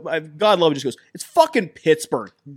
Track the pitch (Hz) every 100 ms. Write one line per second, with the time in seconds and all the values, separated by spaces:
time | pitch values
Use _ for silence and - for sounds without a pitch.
0 | 143 160 156 151 214 180 165 139 131 -
1 | _ - - 339 320 247 170 - 160 156
2 | - 127 101 _ 143